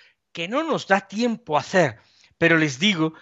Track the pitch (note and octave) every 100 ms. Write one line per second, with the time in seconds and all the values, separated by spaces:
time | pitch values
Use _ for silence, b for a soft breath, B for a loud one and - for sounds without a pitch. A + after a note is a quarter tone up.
0 | b b _ - E3+ B3+ D#4+ G#3 - G3
1 | - G3+ A#3+ A3 - D3 - F#3+ D#3 A2
2 | b b b _ E3 E3 D#3 B2+ G3 F3
3 | D#3+ D#3+